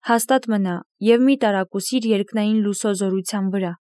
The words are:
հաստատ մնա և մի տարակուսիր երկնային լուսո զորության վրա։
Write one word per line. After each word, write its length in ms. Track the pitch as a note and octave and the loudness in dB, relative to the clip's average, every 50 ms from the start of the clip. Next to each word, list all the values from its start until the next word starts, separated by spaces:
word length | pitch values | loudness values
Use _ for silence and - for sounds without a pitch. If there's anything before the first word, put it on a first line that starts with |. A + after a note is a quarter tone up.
| - | 0
հաստատ 420 | - A#3 A#3 A3+ - C4 C4 - A3+ | 0 0 0 2 2 0 0 0 0
մնա 220 | G#3+ G3+ G3 F#3 F3 - - _ _ | -2 0 0 -2 -4 -6 -10 _ _
և 240 | _ G3 A3 A#3 A#3+ B3+ | _ 2 4 4 6 6
մի 120 | C4+ C#4 | 4 4
տարակուսիր 680 | C4+ A#3+ G#3+ G3+ F#3+ F#3+ _ - G3+ F#3+ - B3+ C4 A3 | 2 2 0 0 0 -2 _ -6 -6 -6 -2 -4 -2 0
երկնային 520 | A3+ G#3+ G3 G3+ - - A3 G#3 G#3+ A3 | 0 0 0 0 -2 -2 -2 0 2 0
լուսո 320 | A3 G#3 G3+ G3+ - - G#3+ | 0 0 0 -2 -2 -2 -4
զորության 540 | G3+ F#3 G3+ F#3+ F#3 F#3+ F#3 - - G3+ F#3+ | -2 -2 -2 -2 -2 -2 -4 -4 -6 -4 -4
վրա։ 220 | F#3+ F#3 G3+ F#3+ F3 F3 _ | -2 -2 -2 -4 -4 -6 _